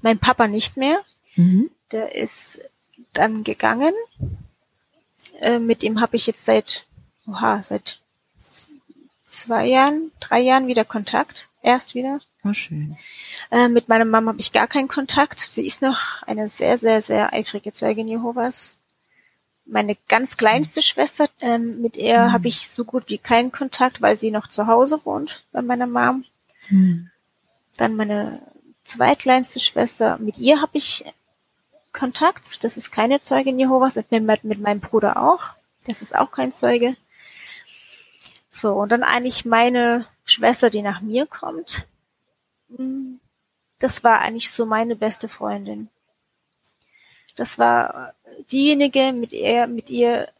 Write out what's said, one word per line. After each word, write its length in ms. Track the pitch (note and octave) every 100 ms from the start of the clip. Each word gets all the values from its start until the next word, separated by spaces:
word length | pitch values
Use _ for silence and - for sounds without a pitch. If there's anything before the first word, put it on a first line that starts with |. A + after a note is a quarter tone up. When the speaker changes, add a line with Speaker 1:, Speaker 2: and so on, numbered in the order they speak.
Speaker 1:
mein 160 | A3+ A3
Papa 300 | - B3 A3
nicht 280 | G#3 - -
mehr. 220 | C4 F4+ - _ _ -
Speaker 2:
Mhm. 340 | F3 F#3 D#4 _ _
Speaker 1:
Der 240 | A3 - -
ist 420 | A3 - - - - _ _ _ -
dann 320 | - G#3+ A3
gegangen. 500 | G#3+ G#3 A3 A#3 D4+ G#4 A#4 - - - - _ _ _ _ _ _ _ - -
Äh, 200 | - A#3+
mit 240 | A#3 A3+
ihm 160 | G#3+ A3
habe 160 | A#3 A#3
ich 100 | -
jetzt 180 | -
seit, 420 | - A3 - - - _ _ _ -
oha, 340 | F#3+ A3+ G#3
seit 380 | F#3+ G3+ - - _ _ _ _ -
z-, 180 | - - D4 _ - _ _ -
zwei 380 | - A#3 A#3 B3
Jahren, 440 | C4 C4+ D4+ D#4+ -
drei 220 | - A#3
Jahren 260 | B3+ C4 C4
wieder 180 | A#3
Kontakt. 640 | A3 A3+ G3+ A#3 D4+ - - _
Erst 320 | A#3 B3+ -
wieder. 260 | B3 C4 C#4 - _
Speaker 2:
Oh, 80 | G3+
schön. 440 | G#3 - D3+ D3+ D3+ - - - - -
Speaker 1:
Äh, 160 | A#3+ A#3+
mit 200 | A#3+ -
meiner 160 | A3+
Mama 260 | A3+ A3 A3+
habe 80 | A3
ich 100 | -
gar 160 | - A#3+
keinen 220 | D4 C4+
Kontakt. 500 | - C4+ C#4+ D4 -
Sie 260 | - -
ist 160 | F#3+ -
noch 440 | C4+ B3 - -
eine 240 | - G#3+ G#3+
sehr, 280 | - - A#3+
sehr, 240 | A3 A3
sehr 320 | G#3+ G#3+ G#3
eifrige 400 | - G#3+ G3+ G#3+
Zeugin 360 | - - A3 A3
Jehovas. 680 | A3+ A#3 A#3+ A#3+ B3 - - _ _ _ _ _ _ _ _
Meine 320 | - G#3+ G#3 G#3 -
ganz 280 | A3+ C4 -
kleinste 440 | A3 A#3+ D4+ -
Speaker 2:
Mhm. 20 |
Speaker 1:
Schwester, 460 | D#4 - D4 - D4 -
ähm, 400 | B3 A#3 A#3 A3+
mit 140 | A#3 -
ihr 220 | A3+ A#3
Speaker 2:
Mhm. 120 | G3
Speaker 1:
habe 160 | G3 E3+
ich 200 | - -
so 160 | -
gut 200 | A3 B3+ -
wie 120 | G#3
keinen 340 | - A#3 B3
Kontakt, 500 | - C4+ - B3+ -
weil 140 | G#3+ G#3+
sie 160 | A3
noch 160 | G#3+ -
zu 180 | - G#3+
Hause 340 | A#3 C#4 D4+
wohnt 400 | - - D4+ - _
bei 100 | -
meiner 240 | B3 A#3+ B3
Mom. 380 | A#3+ A#3+ C4 B3+ _ _ _ -
Speaker 2:
Mhm. 420 | F#3+ F#3 E3+ F3 _ _ _ _ _ _ -
Speaker 1:
Dann 180 | A#3
meine 480 | G#3+ G#3 G#3 - - - _ _ _
zweitkleinste 800 | - A#3+ B3 C#4+ C4 B3+ B3 -
Schwester, 580 | - - A#3 - A3+ -
mit 200 | G#3+ -
ihr 220 | A#3+ D4
habe 160 | D#4 D4
ich 260 | - - - - _ _ _ _ _ _ _
Kontakt. 720 | - B3+ - D#4+ - - -
Das 120 | A#3 -
ist 140 | -
keine 300 | - A3+ C#4
Zeugin 360 | - C4 C4+ B3+
Jehovas. 340 | C4 C4 C4
Mit, 160 | A#3 A3
mit, 320 | A3+ A3 G#3+
mit 180 | G#3+ G3+
meinem 200 | G#3 G#3
Bruder 420 | - A3 G3+ -
auch. 220 | C#4 F4+ - - _ _ -
Das 160 | A3
ist 140 | - -
auch 160 | -
kein 200 | - B3+
Zeuge. 440 | - B3 A#3+ A#3+ B3+ _ _ - - - - - - - - _ _ - - _
So, 220 | - A3
und 160 | G3+ G3+
dann 140 | A#3+
eigentlich 400 | - B3 B3 -
meine 640 | A#3 A3+ A#3+ B3 A#3+ A#3+ A3+ _
Schwester, 460 | - - A#3 B3 A#3
die 120 | G#3
nach 180 | G3+ F3+
mir 260 | G#3+ A#3 D#4
kommt. 600 | - - E4 E4+ - - _ _ _ _ _ _ _ _
Mm, 460 | A#3+ C4 C4+ C4 B3+ _ _ _ _ _ -
das 260 | C4 -
war 160 | - E3+
eigentlich 300 | - A3+ -
so 160 | - A3+
meine 300 | A3 A#3 A3
beste 320 | G#3+ - A3+
Freundin. 600 | - G#3 G3+ G3+ G#3 A3 _ _ _ _ _ _ _ _ _ _ _ _ _ _ -
Das 220 | A#3 -
war 540 | A#3 A#3 - - B2+ - _ - -
diejenige, 640 | C4+ C#4+ C#4+ C#4+ C4+ C4+
mit 200 | B3 A#3
ihr, 340 | - - A#3+ A#3+
mit 220 | A#3 -
ihr 380 | A#3+ A#3+ A#3+ - _